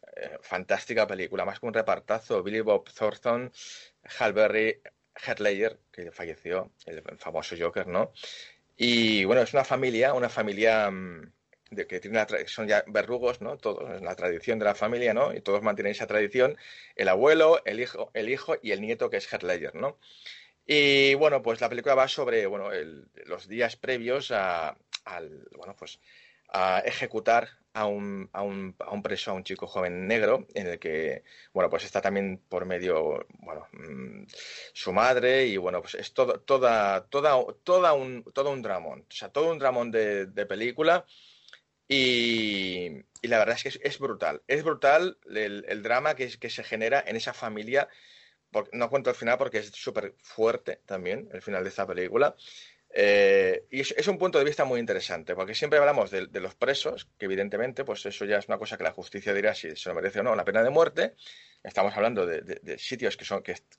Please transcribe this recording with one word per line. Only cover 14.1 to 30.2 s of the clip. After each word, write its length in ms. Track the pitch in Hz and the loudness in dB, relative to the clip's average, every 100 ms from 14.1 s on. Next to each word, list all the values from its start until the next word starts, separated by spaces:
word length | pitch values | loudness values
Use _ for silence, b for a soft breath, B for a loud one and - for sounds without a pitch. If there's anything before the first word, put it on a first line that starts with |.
| 92 | -4
tradición 420 | 90 85 101 113 | -4 -2 -2 0
de 80 | 104 | 2
la 100 | 101 | 0
familia, 380 | 107 120 120 | -2 0 0
¿no? 200 | 110 139 | 2 0
Y 80 | - | -2
todos 200 | - 101 | -2 0
mantienen 300 | 107 101 101 | 0 -2 -2
esa 160 | 104 110 | -4 -2
tradición, 500 | 107 104 127 127 147 B B B - | 0 0 4 2 2 B B B -2
el 140 | 98 | 2
abuelo, 520 | 95 135 160 156 165 - | 6 6 8 8 6 2
el 140 | 107 | -4
hijo, 300 | 123 - 80 | -6 -6 -8
el 160 | 110 110 | -6 -4
hijo 260 | 135 - 160 | -4 -4 -4
y 100 | 104 | -2
el 100 | 98 | -4
nieto, 280 | 107 117 123 | -2 -2 -2
que 80 | 101 | -4
es 140 | - | -6
Heath 120 | 107 | -6
Ledger, 320 | 92 90 71 - | -4 -4 -4 -6
¿no? 240 | 127 - B B B B B B - | -8 -8 B B B B B B 0
Y, 480 | 151 143 139 139 139 | 4 6 6 6 6
bueno, 280 | 151 139 | 4 4
pues 180 | 117 113 | 0 0
la 80 | 117 | -2
película 240 | 120 120 | -2 2
va 140 | 135 131 | 4 4
sobre, 380 | - 127 113 98 | 2 0 2 0
bueno, 240 | 101 101 | -2 -4
el, 360 | 95 78 76 - - 71 | -6 -8 -12 -20 -20 -10
los 220 | 87 95 | -10 -8
días 280 | 110 117 - | -2 -2 -2
previos 560 | - 127 117 135 135 | -6 -4 -2 -4 -2
a, 460 | 113 95 85 80 - _ - | -2 0 -2 -4 -8 _ -14
al, 440 | - 90 78 76 - - | -12 -12 -14 -16 -20 -20
bueno, 200 | 90 101 | -18 -16
pues, 220 | 76 - b b b b b | -18 -18 b b b b b
a 300 | 95 92 92 | 0 2 2
ejecutar 680 | 120 - 123 113 104 117 117 _ _ | 0 -4 -6 -2 2 2 2 _ _
a 120 | 110 107 | -4 -2
un, 440 | 101 101 98 95 | -2 -6 -8 -10
a 100 | 95 | -6
un, 340 | 101 98 95 92 | -6 -6 -10 -10
a 120 | - | -8
un 120 | 104 | -6
preso, 260 | 101 98 - | -6 -6 -6
a 20 | |
un 100 | 95 | -8
chico 240 | 92 95 95 | -8 -10 -8
joven 400 | 98 90 87 92 | -4 -4 -4 -2
negro, 400 | 113 | 2